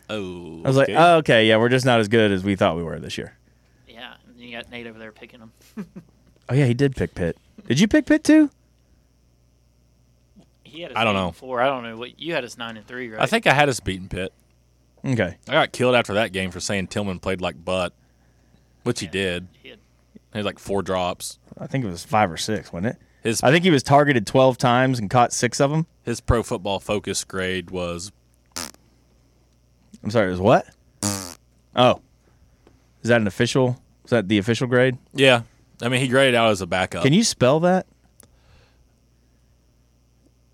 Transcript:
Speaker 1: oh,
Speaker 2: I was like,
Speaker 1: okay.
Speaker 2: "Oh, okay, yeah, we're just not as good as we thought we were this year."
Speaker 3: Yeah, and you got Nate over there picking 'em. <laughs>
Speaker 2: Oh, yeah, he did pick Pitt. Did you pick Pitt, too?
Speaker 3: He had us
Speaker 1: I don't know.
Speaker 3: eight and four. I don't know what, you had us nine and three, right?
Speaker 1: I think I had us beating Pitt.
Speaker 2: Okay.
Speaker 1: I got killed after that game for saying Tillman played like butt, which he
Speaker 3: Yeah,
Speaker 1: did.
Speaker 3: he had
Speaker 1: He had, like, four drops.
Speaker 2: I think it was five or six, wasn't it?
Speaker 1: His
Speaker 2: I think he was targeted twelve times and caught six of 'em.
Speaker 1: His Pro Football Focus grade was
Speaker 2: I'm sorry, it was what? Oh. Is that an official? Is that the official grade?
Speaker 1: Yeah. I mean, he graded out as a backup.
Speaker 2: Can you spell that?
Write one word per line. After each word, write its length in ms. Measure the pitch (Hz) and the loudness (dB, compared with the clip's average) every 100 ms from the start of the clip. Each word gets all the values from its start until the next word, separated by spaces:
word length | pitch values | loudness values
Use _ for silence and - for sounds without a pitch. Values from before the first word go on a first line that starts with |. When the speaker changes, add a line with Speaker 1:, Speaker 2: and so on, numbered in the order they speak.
| - | -10
Speaker 1:
oh, 520 | 107 92 87 85 80 | -8 -8 -10 -14 -6
Speaker 2:
I 40 | 82 | 0
was 80 | 135 | 2
like, 120 | 135 | 2
Speaker 1:
okay. 80 | 113 | 4
Speaker 2:
"Oh, 180 | 170 165 | 6 4
okay, 280 | 147 120 110 | 4 4 6
yeah, 100 | 110 | 4
we're 100 | 120 | 4
just 180 | 127 127 | 2 2
not 140 | 117 | 2
as 80 | 104 | 4
good 240 | 117 107 | 4 4
as 100 | 98 | 0
we 140 | 98 95 | -2 0
thought 200 | 101 82 | 0 0
we 60 | |
were 160 | 82 78 | -6 -10
this 180 | 69 - | -10 -12
year." 200 | - _ _ _ _ _ _ | -12 _ _ _ _ _ _
Speaker 3:
Yeah, 280 | 117 123 120 _ | -20 -20 -20 _
and 100 | 120 | -20
you 160 | 120 117 | -16 -16
got 120 | 117 | -14
Nate 160 | 120 117 | -14 -14
over 100 | 110 | -16
there 140 | 110 | -20
picking 280 | 104 123 127 | -20 -20 -20
'em. 100 | 113 _ _ - | -20 _ _ -16
<laughs> 100 | 180 185 - _ _ _ - | -16 -16 -20 _ _ _ -4
Speaker 2:
Oh, 60 | |
yeah, 120 | 123 135 | 0 2
he 80 | |
did 220 | 120 139 131 | 2 -2 -2
pick 180 | 87 | -6
Pitt. 240 | - 85 - _ - - | -4 -6 -6 _ -20 -4
Did 100 | 147 | 2
you 80 | 214 | 4
pick 180 | 302 | 2
Pitt, 200 | 269 302 | 2 0
too? 260 | - 311 294 - _ _ _ _ _ _ _ _ _ _ _ _ _ _ _ _ _ _ _ _ | 6 4 4 -2 _ _ _ _ _ _ _ _ _ _ _ _ _ _ _ _ _ _ _ _
Speaker 3:
He 160 | - 156 | -20 -16
had 80 | 165 | -8
us 60 | 113 | -2
Speaker 1:
I 80 | |
don't 100 | 113 | 0
know. 100 | 98 | 0
Speaker 3:
eight 40 | 90 | -2
and 80 | 82 | -6
four. 240 | 127 123 | -8 0
I 60 | 131 | 0
don't 160 | 131 | 0
know 120 | 117 113 | -8 -12
what, 220 | 123 - | -14 -12
you 160 | 151 | -6
had 100 | 160 | -6
us 140 | 120 - | -6 -12
nine 180 | 117 110 | -14 -14
and 100 | 104 | -16
three, 220 | 127 123 | -12 -12
right? 100 | 110 | -4
Speaker 1:
I 60 | 135 | 0
think 200 | 226 196 | 2 4
I 80 | |
had 140 | 139 147 | 4 4
us 100 | 123 | 0
beating 300 | - 95 95 | -4 -8 -8
Pitt. 240 | 90 95 - _ _ _ _ _ _ | -8 -8 -10 _ _ _ _ _ _
Speaker 2:
Okay. 320 | 139 120 90 - - | -4 0 -2 -4 -2
Speaker 1:
I 40 | |
got 200 | 147 139 | 0 0
killed 220 | - 127 | 0 2
after 200 | 123 110 | 2 0
that 180 | 101 110 | -2 -2
game 180 | 92 95 | -2 -6
for 100 | 90 | -6
saying 280 | - 101 90 | -6 -4 -4
Tillman 320 | 110 104 90 | -6 -6 -6
played 200 | 98 92 | -6 -4
like 240 | 90 71 | -6 -8
butt, 280 | 85 92 87 - _ _ _ _ _ _ _ _ | -6 -4 -4 -8 _ _ _ _ _ _ _ _
which 180 | 120 120 | -6 -6
he 60 | 92 | -6
Speaker 3:
Yeah, 60 | |
Speaker 1:
did. 360 | 95 98 87 90 _ | -4 -4 -6 -10 _
Speaker 3:
he 60 | 135 | -20
had 80 | 117 _ _ _ - _ | -20 _ _ _ -20 _
Speaker 1:
He 60 | 110 | -6
had, 60 | |
like, 140 | 101 92 | -6 -6
four 240 | - 98 | -6 -4
drops. 560 | 90 92 90 - - - _ - | -2 -2 -4 -6 -12 -16 _ -18
Speaker 2:
I 80 | - | -8
think 180 | 139 | -6
it 40 | 113 | -6
was 160 | 85 | -10
five 260 | - 110 101 | -2 0 0
or 60 | 78 | -2
six, 360 | - 104 - | -6 -6 -8
wasn't 220 | 87 107 | -6 -6
it? 80 | 147 _ _ | -6 _ _
Speaker 1:
His 200 | 113 110 | -4 0
Speaker 2:
I 80 | 120 | 2
think 140 | 165 | 4
he 60 | 180 | 4
was 120 | 143 | 2
targeted 440 | - 143 147 127 98 | 4 4 4 2 2
twelve 320 | 131 131 123 | 4 4 4
times 400 | 127 120 131 123 | 2 2 2 0
and 100 | 98 | 0
caught 240 | 127 120 | 2 2
six 280 | - 120 - | 2 -4 0
of 120 | 139 | 0
'em. 140 | 156 165 _ | 0 -4 _
Speaker 1:
His 180 | - 117 | -10 -8
Pro 220 | - 123 | -2 -2
Football 380 | 104 113 98 98 | -2 -6 -4 -6
Focus 420 | - 107 101 92 | -4 -4 -4 -8
grade 480 | - 95 92 92 87 | -6 -6 -4 -6 -8
was 400 | 92 87 87 98 _ _ _ _ - 101 _ _ _ _ _ _ _ _ _ _ _ _ - | -8 -6 -8 -12 _ _ _ _ -14 -14 _ _ _ _ _ _ _ _ _ _ _ _ -14
Speaker 2:
I'm 80 | 104 | -2
sorry, 180 | 113 95 | 0 0
it 20 | |
was 100 | 90 | 2
what? 260 | 98 151 - _ _ _ 104 98 98 - _ _ _ - | 4 2 0 _ _ _ -4 -4 -10 -18 _ _ _ 2
Oh. 240 | 123 98 _ _ _ _ _ _ _ _ _ _ | 2 2 _ _ _ _ _ _ _ _ _ _
Is 60 | 113 | 2
that 120 | 117 | 2
an 60 | 104 | 2
official? 540 | - 120 143 127 123 _ _ | -2 0 2 0 -2 _ _
Is 60 | - | -2
that 180 | 120 95 | -2 2
the 100 | 104 | 0
official 280 | 98 113 127 | 2 -2 0
grade? 320 | 123 131 127 _ | 2 0 -2 _
Speaker 1:
Yeah. 280 | 139 135 120 117 _ _ _ | 2 4 4 0 _ _ _
I 80 | 117 | -4
mean, 120 | 127 | -2
he 80 | 131 | 0
graded 260 | 127 135 | 4 4
out 160 | 120 113 | 4 2
as 100 | 101 | 0
a 60 | 92 | -2
backup. 360 | 92 92 90 | -2 -2 0
Speaker 2:
Can 100 | 135 | 2
you 100 | 170 | 2
spell 380 | 226 - 123 156 | 2 0 2 2
that? 260 | 175 185 - _ _ _ _ _ _ _ _ _ _ _ _ _ _ _ _ _ _ _ _ _ _ _ _ _ _ | 2 0 -2 _ _ _ _ _ _ _ _ _ _ _ _ _ _ _ _ _ _ _ _ _ _ _ _ _ _